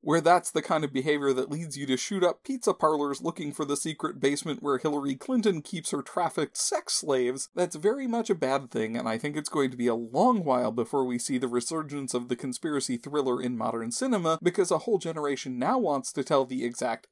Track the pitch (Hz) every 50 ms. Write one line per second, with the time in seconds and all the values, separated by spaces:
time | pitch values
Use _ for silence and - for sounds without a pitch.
0 | - 151 151 170 156 165 175 180 175 - - 160 151 - 175 156 156 143 135 135
1 | 127 151 151 147 143 139 135 123 127 - 147 156 170 160 135 139 143 135 131 123
2 | - - 208 190 180 175 160 - _ - 269 254 - - 190 - - 156 156 147
3 | 147 143 147 139 123 160 165 - 170 147 135 - 156 139 143 139 - 165 151 -
4 | - 156 143 143 127 139 143 143 - 165 143 120 - 143 139 127 - 156 147 147
5 | 139 143 135 - - - 262 247 208 220 185 160 147 - - 165 160 - - 147
6 | 135 - - - 175 165 - - 156 135 - - - - 415 415 - - - -
7 | - 156 139 131 127 120 127 135 - - _ - 180 170 - 165 151 202 240 285
8 | 269 247 226 233 220 - 208 165 151 131 135 139 139 120 - 117 110 110 113 117
9 | 123 117 110 113 - 147 147 151 147 - - 151 139 131 127 123 120 120 117 117
10 | 117 113 117 139 190 247 247 214 175 147 131 123 123 113 113 117 117 - - 143
11 | 135 127 123 120 - - 139 127 127 127 117 123 120 - 165 160 156 147 143 143
12 | 139 127 - 123 123 123 143 127 - 139 123 - - 165 147 143 127 - 127 117
13 | - 143 143 151 139 131 123 123 - 123 127 113 110 117 113 117 113 113 - -
14 | 254 269 247 202 170 160 160 160 - 175 175 - 185 170 185 156 - - 226 185
15 | - 165 165 160 147 143 143 127 - 139 127 123 127 - 233 262 233 165 147 139
16 | 127 - - - 135 - 160 139 135 127 127 127 120 120 120 - - 123 117 120
17 | - _